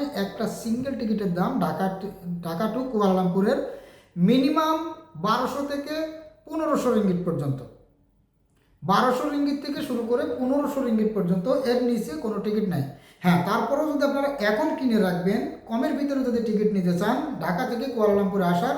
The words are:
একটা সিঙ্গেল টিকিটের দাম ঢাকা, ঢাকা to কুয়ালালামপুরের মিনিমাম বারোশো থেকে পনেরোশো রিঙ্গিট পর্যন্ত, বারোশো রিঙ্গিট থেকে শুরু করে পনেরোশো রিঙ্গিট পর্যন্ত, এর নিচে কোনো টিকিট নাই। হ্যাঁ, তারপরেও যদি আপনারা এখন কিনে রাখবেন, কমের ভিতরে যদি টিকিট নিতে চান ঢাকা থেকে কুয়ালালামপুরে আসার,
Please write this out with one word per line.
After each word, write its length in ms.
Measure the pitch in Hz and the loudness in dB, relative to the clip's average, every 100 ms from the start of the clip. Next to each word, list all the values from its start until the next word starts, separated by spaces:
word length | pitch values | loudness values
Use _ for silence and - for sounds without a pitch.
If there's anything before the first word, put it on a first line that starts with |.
| 285 | -4
একটা 340 | 196 196 - 214 | -4 -4 -4 -6
সিঙ্গেল 520 | - 226 233 269 226 | -4 -4 -2 -2 -4
টিকিটের 340 | 220 208 196 | -2 0 0
দাম 260 | 175 208 262 | 0 0 2
ঢাকা, 400 | 170 156 190 190 196 - 175 175 | 0 0 -2 -2 -8 -10 -8 -8
ঢাকা 260 | 165 170 214 247 | -6 -2 -2 -2
to 80 | |
কুয়ালালামপুরের 960 | 254 214 196 185 175 170 202 269 - - - - - - | -2 2 4 4 2 2 2 2 -2 -10 -18 -20 -12 2
মিনিমাম 760 | 185 262 277 302 311 320 320 - - 151 | 4 6 4 2 2 0 -2 -10 -16 -6
বারোশো 500 | 196 240 254 262 285 | 0 0 0 -4 -4
থেকে 560 | 285 294 311 320 - - - - | -6 -6 -6 -6 -8 -18 -20 -10
পনেরোশো 480 | 320 311 262 247 | -4 0 0 2
রিঙ্গিট 320 | 220 196 175 175 | 2 2 0 -2
পর্যন্ত, 380 | 143 139 135 - - _ _ _ _ _ _ _ _ _ - | -2 -2 -4 -8 -18 _ _ _ _ _ _ _ _ _ -10
বারোশো 460 | 147 208 247 - 294 | 0 2 4 2 0
রিঙ্গিট 360 | 285 285 - - | 0 0 -2 -4
থেকে 160 | 277 | -6
শুরু 220 | - 240 226 | -4 -4 0
করে 140 | 247 302 - | 0 0 -2
পনেরোশো 440 | 254 285 285 277 | 0 0 0 -2
রিঙ্গিট 320 | 240 220 214 208 | 0 2 2 0
পর্যন্ত, 320 | 175 185 214 | 0 0 2
এর 360 | 269 262 247 | 0 2 0
নিচে 280 | 247 226 - | 2 0 -2
কোনো 260 | 311 220 202 | -6 -6 -4
টিকিট 320 | 214 214 196 | -2 0 0
নাই। 140 | 143 131 - - - | -2 -4 -8 -20 -4
হ্যাঁ, 260 | 180 170 190 | 2 2 2
তারপরেও 480 | 226 - 285 302 | 0 0 0 0
যদি 100 | 277 | 2
আপনারা 240 | 277 185 - - | 2 2 -2 0
এখন 360 | 208 214 311 311 | 0 2 0 0
কিনে 260 | 262 214 | 0 2
রাখবেন, 500 | 185 175 180 226 - - - | 2 2 0 0 -2 -8 -6
কমের 280 | 226 311 | -2 0
ভিতরে 300 | 269 285 269 | 0 -2 0
যদি 200 | 254 233 | 0 0
টিকিট 300 | 220 208 208 | 0 2 2
নিতে 260 | 196 175 175 | 2 2 2
চান 360 | 208 269 302 202 | 2 0 -2 -4
ঢাকা 240 | 160 180 254 | -2 -2 -2
থেকে 260 | 233 269 | -4 -4
কুয়ালালামপুরে 540 | 226 214 202 196 196 175 | 2 4 4 2 2 2
আসার, 300 | 175 247 | 2 2